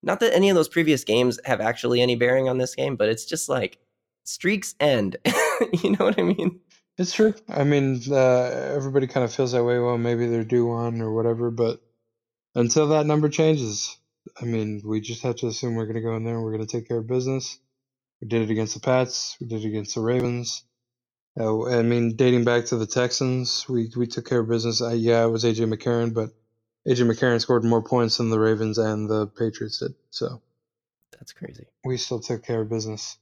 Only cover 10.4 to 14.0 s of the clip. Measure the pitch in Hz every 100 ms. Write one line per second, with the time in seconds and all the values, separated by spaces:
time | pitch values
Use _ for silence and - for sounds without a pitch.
10.4 | 113 123 117 117 117 117 113 110 117 117
11.4 | 120 117 117 113 _ _ _ _ _ _
12.4 | _ 123 120 156 151 156 151 151 151 147
13.4 | 156 156 117 104 - -